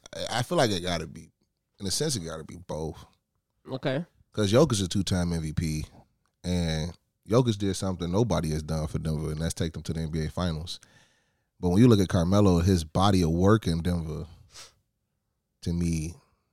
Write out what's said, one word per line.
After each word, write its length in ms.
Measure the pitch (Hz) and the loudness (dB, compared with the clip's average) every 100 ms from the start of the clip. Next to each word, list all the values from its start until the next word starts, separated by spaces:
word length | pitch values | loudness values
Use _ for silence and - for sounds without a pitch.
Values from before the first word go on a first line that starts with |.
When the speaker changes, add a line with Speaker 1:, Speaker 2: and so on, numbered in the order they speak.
| - | -14
Speaker 1:
that's, 180 | 90 87 | -12 -6
I, 80 | 113 | -4
I 20 | |
feel 140 | 131 175 | 0 2
like 140 | 120 | 2
it 100 | 92 | 2
gotta 240 | 87 85 80 | -2 -4 -6
be, 220 | 60 85 _ _ _ _ - | -14 -20 _ _ _ _ -12
in 60 | 95 | -6
a 60 | |
sense, 240 | - 151 120 | -4 -2 -4
it 60 | 82 | -6
gotta 180 | 80 | -10
be 120 | 76 85 | -12 -16
both. 480 | - 78 78 - - _ _ _ _ _ - | -10 -8 -8 -10 -18 _ _ _ _ _ -14
Speaker 2:
Okay. 320 | 131 143 139 175 _ _ | -8 -4 -4 -6 _ _
Speaker 1:
'Cause 180 | - 101 | -2 4
Jokic 220 | 117 156 | 4 4
is 80 | 104 | 2
a 60 | 90 | 0
two-time 440 | 104 87 92 87 | -2 0 0 0
M 80 | 85 | -2
V 120 | 78 | -4
P, 320 | 76 80 78 76 - _ _ _ _ | -4 -2 -4 -8 -14 _ _ _ _
and 500 | 90 90 85 78 85 - _ _ 87 | -4 -2 0 -2 -6 -10 _ _ 0
Jokic 280 | 117 120 101 | 2 2 0
did 180 | 101 95 | -2 -2
something 360 | 95 87 85 | -4 -4 -2
nobody 380 | 95 113 85 80 | 0 2 0 -2
has 120 | 78 | -4
done 240 | 76 78 76 | -4 -4 -4
for 120 | 69 | -6
Denver, 320 | 80 78 78 | -4 -4 -4
and 100 | 78 | -4
that's 120 | 82 | -4
take 200 | - 82 | -4 -6
them 100 | 80 | -6
to 100 | - | -8
the 80 | 80 | -6
N 80 | 80 | -6
B 140 | 80 78 | -4 -6
A 40 | |
Finals. 500 | - 90 78 87 - _ _ _ _ _ _ _ _ | -4 -4 -4 -8 -14 _ _ _ _ _ _ _ _
But 100 | 90 | 2
when 100 | 92 | 6
you 80 | 127 | 8
look 120 | 101 | 6
at 80 | 87 | 4
Carmelo, 520 | 95 85 101 101 87 | 2 2 4 6 6
his 240 | 90 90 | 4 2
body 380 | 78 - 101 95 | 2 2 4 4
of 80 | 80 | 2
work 360 | 85 98 110 92 | 2 4 4 2
in 140 | 82 | -2
Denver, 440 | 85 85 80 76 82 - _ - - _ _ _ _ _ _ _ _ _ | -2 -2 -4 -8 -10 -16 _ -20 -20 _ _ _ _ _ _ _ _ _
to 100 | 90 | -4
me, 400 | 85 85 82 80 - _ _ _ | -2 0 -2 -4 -10 _ _ _